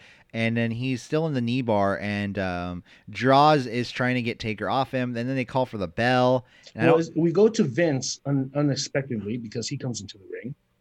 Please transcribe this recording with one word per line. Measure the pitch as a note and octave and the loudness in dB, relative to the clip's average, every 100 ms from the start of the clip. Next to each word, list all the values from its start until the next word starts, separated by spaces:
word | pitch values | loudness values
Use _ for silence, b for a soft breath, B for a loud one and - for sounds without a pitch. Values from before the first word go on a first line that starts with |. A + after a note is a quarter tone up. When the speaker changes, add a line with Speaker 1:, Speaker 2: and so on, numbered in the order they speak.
| b b b A2+ | b b b -2
Speaker 1:
and | A2+ A#2 | 0 0
then | A#2 | -2
he's | A2+ C3 B2 | -2 -4 -4
still | - D#3 E3 | -2 -2 0
in | C3+ | -2
the | |
knee | A#2 B2+ | 0 0
bar, | A#2 G#2 G2 F#2+ | 2 2 2 0
and, | G2+ G2+ G2+ G2 | -2 -4 -4 -4
um, | F#2+ F2 F2+ F2 - b b | -4 -4 -6 -8 -12 b b
Draws | G2+ B2 C3+ D3+ D3+ B2 | -2 4 8 8 6 2
is | A#2+ A#2+ | -4 -6
trying | - B2 B2+ | -2 -2 -2
to | |
get | A#2+ - | -4 -6
Taker | A2+ G#2 G2 | -6 -4 -2
off | B2 C3 | -2 -2
him, | C3 B2 A#2 | -2 -2 -4
and | B2 | -4
then | C3+ | -4
they | A#2+ | -2
call | C3 B2+ | -2 -2
for | G#2+ | -4
the | F2+ | -6
bell. | G2 A#2+ B2+ B2+ B2+ - B B - | 0 2 4 4 2 -2 B B 0
And | |
I | A#2+ | 4
Speaker 2:
Well, | D#3+ | 4
Speaker 1:
don't | |
Speaker 2:
is, | E3 D#3+ | 2 0
we | E3+ | 2
go | D#3+ A3 | 4 4
to | A3 | 4
Vince | D#3 A#2 E3+ C3+ - - C#3 | 0 2 0 0 -4 -8 -2
un-, | C#3 C3+ C#3+ | -2 -2 0
unexpectedly | D3 C3 - C#3+ C#3 A#2 G2+ B2 | 0 0 -2 -4 -4 -6 -4 -6
because | A2+ A#2+ A2 | -8 -8 -8
he | C3+ | -6
comes | C3 G#2+ | -6 -8
into | F#2 - | -10 -16
the | - - | -14 -12
ring. | A#2+ - _ - | -12 -14 _ -4